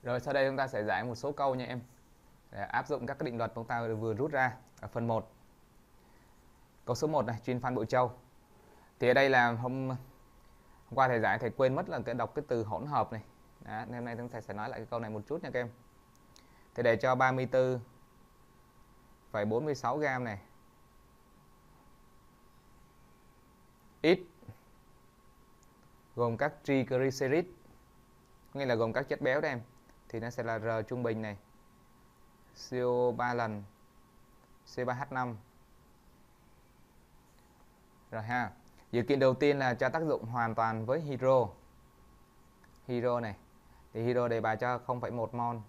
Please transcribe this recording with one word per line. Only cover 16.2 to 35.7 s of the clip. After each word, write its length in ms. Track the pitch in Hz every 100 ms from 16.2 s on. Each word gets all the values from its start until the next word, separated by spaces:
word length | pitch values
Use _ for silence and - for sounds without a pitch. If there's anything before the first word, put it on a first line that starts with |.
| - - - - -
Thì 80 | -
để 140 | 120 113
cho 180 | 131
ba 180 | 127 131
mươi 140 | 131 127
tư 340 | 131 131 127 - - - - - - - - - - - - - - -
phẩy 140 | 110
bốn 200 | 104 113
mươi 100 | 151
sáu 240 | 135 120 143
gam 260 | 147 127
này. 160 | 123 98 - - - - - - - - - - - - - - - - - - - - - - - - - - - - - - - - - - - -
X 160 | 156 185 - - - - - - - - - - - - - - - - - - - 120
gồm 200 | 120 113
các 160 | 147 -
triglycerid, 800 | - 135 123 127 135 131 131 156 180 - - - - - - - - - -
có 60 | 139
nghĩa 60 | 135
là 80 |
gồm 180 | 117 113
các 160 | 117 139
chất 120 | 143
béo 200 | 139 139
đó 80 | 156
em. 120 | 123 110 - - - -
Thì 120 | 113
nó 100 | 117
sẽ 120 | 127
là 160 | 113 113
R 300 | 110 113 107
trung 140 | 123
bình 200 | 120 110
này, 140 | 110 101 - - - - - - - - - - -
C 180 | - -
O 400 | 127 123 123 123 120
ba 180 | 120
lần, 300 | 120 113 104 98 - - - - - - - - - - -
C 100 | 123
ba 80 |
H 180 | 123 139
năm. 240 | 131 123 107 - - -